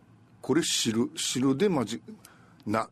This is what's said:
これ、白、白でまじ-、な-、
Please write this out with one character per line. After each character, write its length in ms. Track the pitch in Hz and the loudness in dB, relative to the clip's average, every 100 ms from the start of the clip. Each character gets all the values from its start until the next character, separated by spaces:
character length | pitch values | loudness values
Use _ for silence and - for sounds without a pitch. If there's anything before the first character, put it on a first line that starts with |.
| - - - - | -20 -20 -20 -8
こ 120 | - 151 | 0 2
れ、 80 | |
白、 480 | - - 120 110 123 - | 2 0 0 0 0 -4
白 400 | - 127 135 135 | -4 0 2 2
で 140 | 202 | 2
ま 160 | 147 110 | 2 -2
じ-、 160 | 113 - - - - - - 101 | -6 -12 -20 -20 -20 -20 -12 -2
な-、 240 | 110 110 | -2 -2